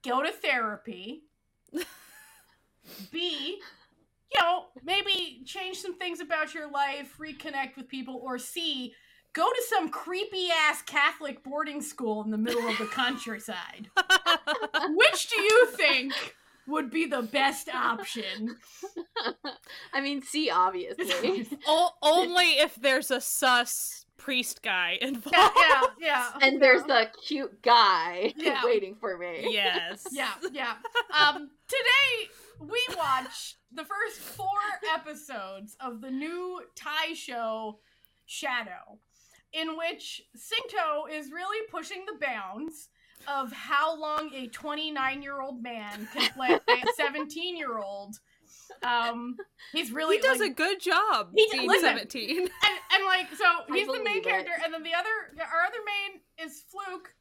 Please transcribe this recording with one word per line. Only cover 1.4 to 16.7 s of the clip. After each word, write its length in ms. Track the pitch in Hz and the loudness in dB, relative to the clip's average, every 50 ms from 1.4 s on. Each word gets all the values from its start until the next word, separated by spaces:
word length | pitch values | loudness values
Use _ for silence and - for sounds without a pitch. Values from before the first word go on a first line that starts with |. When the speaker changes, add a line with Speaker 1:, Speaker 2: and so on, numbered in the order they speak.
| _ _ _ _ _ _ - | _ _ _ _ _ _ -8
Speaker 2:
<laughs> 1400 | 330 359 - - - - - - - - - _ _ _ _ _ _ _ _ _ _ _ - - - 196 - | -8 -8 -8 -12 -20 -20 -20 -20 -20 -20 -20 _ _ _ _ _ _ _ _ _ _ _ -20 -18 -18 -16 -10
Speaker 1:
B, 480 | - 320 349 349 311 285 277 302 403 392 - - - _ _ _ _ _ _ _ _ _ _ _ 269 | -6 -4 -4 -4 -4 -4 -6 -8 -8 -10 -12 -20 -20 _ _ _ _ _ _ _ _ _ _ _ 2
you 80 | 285 | 4
know, 240 | 349 339 359 359 349 - _ 254 247 | 4 4 4 2 0 -8 _ -16 -4
maybe 580 | 302 370 403 392 403 381 359 349 320 254 240 262 | 0 0 0 2 0 0 -2 -2 -6 -10 -16 -16
change 320 | - - 392 370 370 370 | -14 -10 -8 -8 -8 -8
some 200 | - - 370 349 | -8 -8 -10 -8
things 220 | - 370 359 339 330 | -6 -6 -6 -6 -8
about 340 | 349 294 330 311 311 302 311 | -4 -2 0 -2 -2 -2 -4
your 160 | 320 302 294 | -10 -10 -6
life, 460 | 277 277 285 277 277 285 277 277 - - | -2 0 0 0 -2 -6 -10 -14 -14 -14
reconnect 560 | 311 311 302 - - 311 277 269 269 262 262 | -14 -14 -12 -12 -12 -8 -4 -4 -6 -6 -8
with 100 | 269 254 | -16 -14
people, 320 | - - 262 254 254 - - 240 | -10 -10 -10 -10 -10 -12 -10 -8
or 140 | 262 254 | -6 -6
C, 560 | 240 247 - - 349 339 320 285 262 247 233 - _ _ _ _ _ _ _ _ | -6 -8 -8 -8 -6 -4 -4 -4 -6 -8 -10 -12 _ _ _ _ _ _ _ _
go 100 | 311 330 415 | 2 2 2
to 140 | 494 508 480 - | 2 0 0 2
some 200 | 453 392 330 311 | 2 2 2 0
creepy-ass 920 | - - - 330 359 370 415 427 392 381 359 349 339 320 311 302 294 - - | -6 -8 -8 -6 -4 -4 -4 -4 -4 -4 0 2 2 4 4 4 2 0 -6
Catholic 600 | - - 294 285 302 302 - 311 285 277 - _ | -2 0 2 2 2 0 -2 -10 -10 -10 -10 _
boarding 380 | 262 277 294 311 302 285 294 | -8 -4 -4 -4 -4 -4 -8
school 420 | 220 - - - 254 220 214 214 208 | -8 -10 -8 -6 -4 -4 -2 -2 -2
in 80 | 214 | -4
the 60 | 214 | -2
middle 300 | 214 220 240 240 240 233 | 0 0 0 0 0 0
of 100 | 226 220 | -2 -2
the 80 | 214 220 | -2 -4
countryside? 1000 | 214 - 269 254 247 262 - - 233 214 202 - - 196 180 - - - - 214 - _ | -4 -2 0 0 0 -2 -4 -8 -8 -10 -10 -10 -10 -10 -10 -10 -12 -14 -16 -18 -2 _
Speaker 2:
<laughs> 920 | 392 370 - 381 370 370 339 339 320 - 294 311 466 440 - - 311 285 285 | 0 4 6 4 4 6 4 2 2 2 -2 -2 -2 -2 -2 -2 -2 0 2
Speaker 1:
Which 400 | 302 359 466 622 381 339 - - | 4 6 6 6 6 4 -2 -2
do 120 | 466 427 | 0 2
you 260 | 392 415 427 466 494 453 - | 4 8 8 8 8 8 6
think 380 | - 339 285 277 262 254 277 262 - - - - _ _ _ _ _ _ | 2 2 4 4 2 0 -2 -4 -6 -8 -8 -12 _ _ _ _ _ _
would 220 | - | -4